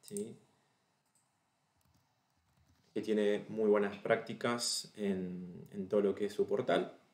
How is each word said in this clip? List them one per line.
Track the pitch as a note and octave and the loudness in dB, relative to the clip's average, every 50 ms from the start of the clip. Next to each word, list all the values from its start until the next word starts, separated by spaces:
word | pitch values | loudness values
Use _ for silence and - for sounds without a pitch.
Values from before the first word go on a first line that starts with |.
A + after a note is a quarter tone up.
¿sí? | _ - G#2 G#2 G#2 A#2 B2+ - _ _ _ _ _ _ _ _ _ _ _ _ _ _ _ _ _ _ _ _ _ _ _ _ _ _ _ _ _ _ _ _ _ _ _ _ _ _ _ _ _ _ _ _ _ _ _ _ _ _ _ | _ -8 -8 -8 -8 -8 -12 -18 _ _ _ _ _ _ _ _ _ _ _ _ _ _ _ _ _ _ _ _ _ _ _ _ _ _ _ _ _ _ _ _ _ _ _ _ _ _ _ _ _ _ _ _ _ _ _ _ _ _ _
que | A2 | -6
tiene | G2+ G#2+ G#2+ G#2+ G#2 G#2 G#2 G#2 G2+ - | -2 2 2 4 4 4 2 2 -2 -6
muy | G#2+ A2 A2 G#2+ | -4 0 4 6
buenas | G#2 G#2 G2+ G2+ G2 - | 6 6 4 2 -2 -6
prácticas | - A#2 A2+ A2 - - A2 - - A#2+ A#2+ A#2+ - - - - - - - | 0 0 0 0 0 -6 -10 -4 -2 -2 -2 -2 -2 -4 -4 -4 -6 -10 -8
en, | - G#2+ G2+ G2 F#2 F2+ F2+ F2+ F2+ F2+ F2 F2 F2 - - | -4 -2 0 0 0 -2 -6 -6 -8 -10 -12 -14 -16 -16 -12
en | - G#2 F#2+ F#2 | -8 -8 -4 2
todo | A2 G#2 | 2 4
lo | G2+ G2 F#2+ | 4 4 2
que | - G#2 | 2 -2
es | G2+ - | -4 0
su | - G2+ - | -2 0 0
portal. | G2+ G#2 - - - F#2 F#2 - - - _ _ | 0 -2 2 2 2 2 2 -2 -8 -18 _ _